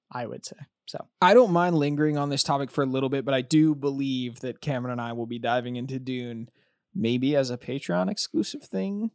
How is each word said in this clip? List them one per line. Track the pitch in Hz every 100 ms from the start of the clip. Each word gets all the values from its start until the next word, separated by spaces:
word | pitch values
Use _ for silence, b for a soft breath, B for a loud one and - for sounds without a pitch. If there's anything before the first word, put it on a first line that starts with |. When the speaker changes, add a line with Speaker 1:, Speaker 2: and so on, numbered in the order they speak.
| _
Speaker 1:
I | 127
would | 117 117 -
say. | - 143 _ -
So | - - _
Speaker 2:
I | 180
don't | 220 240
mind | 175 175 165
lingering | 143 147 151 147
on | 143
this | 139
topic | - 143 135
for | -
a | 139
little | 131 135
bit, | 139 131
but |
I | 131
do | 127 156 156
believe | 143 143 139 139 131 123 113
that | 127 113
Cameron | - 131 127
and | 120
I | 117
will | 117 117
be | 120
diving | 120 123 120 123
into | 131 131
Dune | 127 127 123 117 113 _ _ _ _
maybe | - 113 123 131 147
as | 131
a | 123
Patreon | - 135 - 175 185
exclusive | 208 - - 208 294
thing | - 190 196 202 220